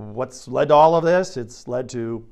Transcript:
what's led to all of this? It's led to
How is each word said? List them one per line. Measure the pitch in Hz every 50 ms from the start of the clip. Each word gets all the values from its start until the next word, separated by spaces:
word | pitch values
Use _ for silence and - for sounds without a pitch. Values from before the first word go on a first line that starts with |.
| 107 104
what's | 104 120 131 - - - - 117
led | 127 135 151 143
to | 147
all | 147 156 160 165
of | 165 160
this? | 170 180 180 185 185 - 131
It's | 117 107 - - - 120
led | 123 127 127 -
to | 127 120 113 113 117 110 113 -